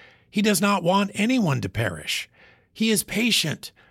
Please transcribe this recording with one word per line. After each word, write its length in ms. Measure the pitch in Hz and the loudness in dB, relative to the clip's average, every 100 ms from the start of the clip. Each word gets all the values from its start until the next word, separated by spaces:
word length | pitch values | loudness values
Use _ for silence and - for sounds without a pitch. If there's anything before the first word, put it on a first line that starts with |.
| - _ _ | -20 _ _
He 100 | 208 | 0
does 200 | 214 190 | 2 2
not 200 | 202 202 | 2 2
want 300 | 170 196 202 | 2 2 0
anyone 460 | 202 214 262 180 127 | 0 0 2 2 0
to 80 | 101 | -2
perish. 640 | 110 110 78 - - - _ - _ _ | -2 -2 -4 -6 -8 -8 _ -20 _ _
He 180 | - 220 | -2 0
is 140 | 214 | 0
patient, 720 | - 202 233 - 156 113 - - _ | 0 -2 0 0 -2 -6 -10 -20 _